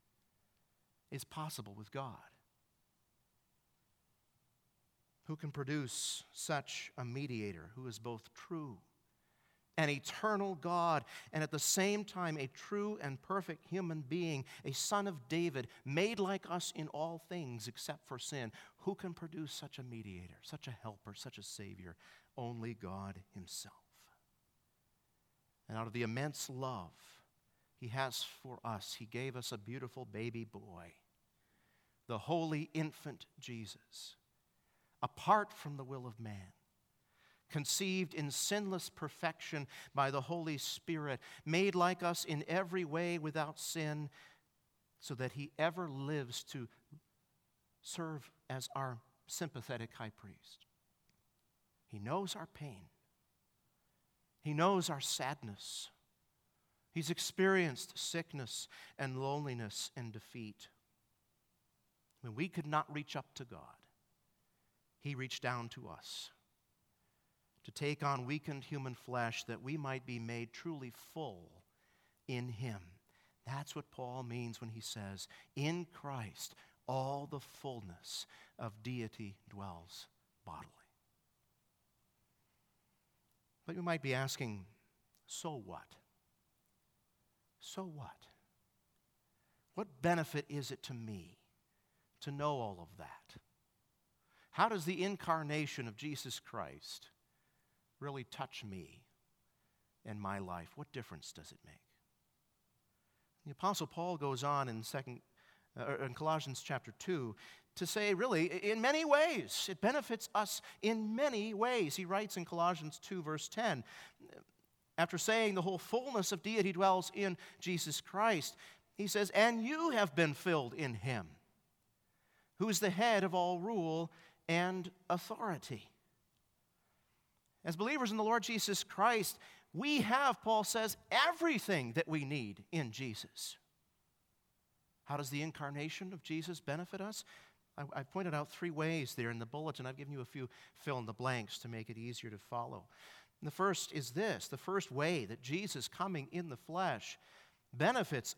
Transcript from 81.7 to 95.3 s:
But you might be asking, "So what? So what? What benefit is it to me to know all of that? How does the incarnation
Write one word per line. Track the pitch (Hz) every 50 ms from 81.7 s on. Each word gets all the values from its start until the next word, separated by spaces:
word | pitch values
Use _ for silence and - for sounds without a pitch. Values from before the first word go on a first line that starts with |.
| _ _ _ _ _ _ _ _ _ _ _ _ _ _ _ _ _ _ _ _ _ _ _ _ _ _ _ _ _ _ _ _ _ _ _ _ _ _ -
But | - 170
you | 180 175
might | 175 165 160 135
be | 135 127
asking, | 127 135 131 - - 139 117 104 101 92 - - _ _ _ _ _ _ _ _ _ _
"So | - - - - 170 151
what? | 131 104 95 87 76 - - - - _ _ _ _ _ _ _ _ _ _ _ _ _ _ _ _ _ _ _ _ _ _ _ _ _ _ _ _ _ _ _ _
So | - - - - 190
what? | 180 156 147 117 78 - - - - - _ _ _ _ _ _ _ _ _ _ _ _ _ _ _ _ _ _ _ _ _ _ _ _ _ _ _ -
What | - 214 196 139 127 131
benefit | 170 175 170 156 - - 147 143 -
is | 143 143 135 -
it | 139 - -
to | - 123
me | 117 113 110 107 95 85 85 92 _ _ _ _ _ _ _ _ _ _ _ _ _ _ _ _ -
to | - 143
know | 139 143 147 151 147 131
all | 117 107 95 87
of | 85 80 - -
that? | 80 76 - - _ - - - _ _ _ _ _ _ _ _ _ _ _ _ _ _ _ _ _ _ _ _ - _ -
How | - 185 233
does | 220 190 151
the | 170 190 - 180
incarnation | 196 202 175 - -